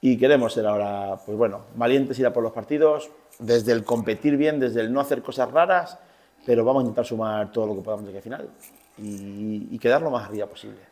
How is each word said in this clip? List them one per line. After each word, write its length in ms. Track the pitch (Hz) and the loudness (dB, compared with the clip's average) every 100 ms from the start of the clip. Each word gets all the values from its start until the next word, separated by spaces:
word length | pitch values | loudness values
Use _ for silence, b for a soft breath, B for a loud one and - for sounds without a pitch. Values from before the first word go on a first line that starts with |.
y 160 | 135 117 | 4 4
queremos 340 | 127 143 117 | 6 6 4
ser 140 | 120 107 | 0 0
ahora, 520 | 104 101 101 98 98 | 0 -2 -4 -6 -8
pues 120 | - 107 | -6 0
bueno, 260 | 117 101 - | 0 -2 -14
valientes, 440 | 117 120 135 135 127 | -2 2 2 0 0
ir 80 | 123 | 0
a 60 | |
por 100 | 120 | 2
los 100 | 113 | -2
partidos, 580 | - 107 147 156 151 - - _ - | -4 -4 4 4 4 -4 -18 _ -14
desde 340 | 113 120 110 | 2 2 4
el 120 | 117 | 0
competir 520 | - 117 110 110 147 143 | 2 -2 -2 -2 0 2
bien, 240 | 151 151 | 2 2
desde 220 | 127 117 | 0 0
el 100 | 113 | -2
no 80 | 131 | -2
hacer 220 | 139 131 | 0 -2
cosas 280 | - 131 123 | -4 -4 0
raras, 480 | 143 175 185 170 - b b b _ | 2 4 2 0 -12 b b b _
pero 200 | - 117 | 0 2
vamos 160 | 117 135 | 4 2
a 20 | |
intentar 240 | 123 110 113 | 0 -2 -4
sumar 440 | 113 110 107 104 | -4 -4 -2 -4
todo 160 | 117 107 | -2 -2
lo 100 | 98 | -4
que 60 | |
podamos 220 | 95 104 | -6 -8
de 60 | 104 | -8
aquí 80 | 98 | -14
al 40 | |
final 260 | 110 139 - - - _ _ - | -14 -14 -14 -18 -20 _ _ -14
y, 720 | 104 101 101 101 107 107 - | -12 -12 -12 -10 -6 -6 -8
y 80 | 110 | -2
quedar 240 | 120 139 | 2 2
lo 80 | 160 | 0
más 180 | 123 98 | -4 -6
arriba 180 | 104 104 | -8 -10
posible 340 | - 107 101 - | -12 -20 -20 -20